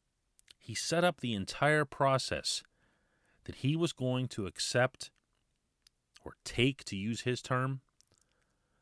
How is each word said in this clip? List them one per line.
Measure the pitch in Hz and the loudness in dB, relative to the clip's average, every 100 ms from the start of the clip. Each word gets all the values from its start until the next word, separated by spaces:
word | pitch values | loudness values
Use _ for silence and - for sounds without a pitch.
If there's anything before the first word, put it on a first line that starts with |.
| _ _ _ _ - - | _ _ _ _ -20 -18
He | - | -8
set | 107 - 170 | -6 0 2
up | 175 - | 2 2
the | 120 | -2
entire | 101 92 - 143 151 | -2 -2 2 4 4
process | 147 - 135 131 - 71 - - - _ _ _ _ _ _ _ | 2 2 2 2 0 -4 -4 -6 -8 _ _ _ _ _ _ _
that | - - | -14 -2
he | 135 160 | 0 2
was | 170 | 0
going | - 127 127 123 | 0 -2 0 -2
to | - 92 | -4 -6
accept | - - 127 131 - - _ _ _ _ _ _ _ _ _ _ - | -4 0 2 2 0 -16 _ _ _ _ _ _ _ _ _ _ -18
or | - - | -18 -14
take, | - - 131 135 | -4 2 2 2
to | - 98 | -6 -4
use | 104 113 | -4 -4
his | 123 123 | -4 -4
term, | - 127 131 135 - _ _ _ _ _ _ _ _ _ | -2 -2 -2 -4 -10 _ _ _ _ _ _ _ _ _